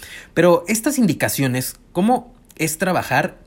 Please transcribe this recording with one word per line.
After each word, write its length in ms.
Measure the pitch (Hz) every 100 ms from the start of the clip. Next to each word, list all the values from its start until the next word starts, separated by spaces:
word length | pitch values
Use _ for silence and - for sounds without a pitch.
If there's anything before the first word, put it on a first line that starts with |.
| - - -
Pero 320 | - 175 170 -
estas 280 | 220 302 262
indicaciones, 800 | 202 123 113 - 135 123 123 - _
¿cómo 420 | 175 208 247 - - -
es 240 | - 160 -
trabajar 600 | 185 156 - 131 180 -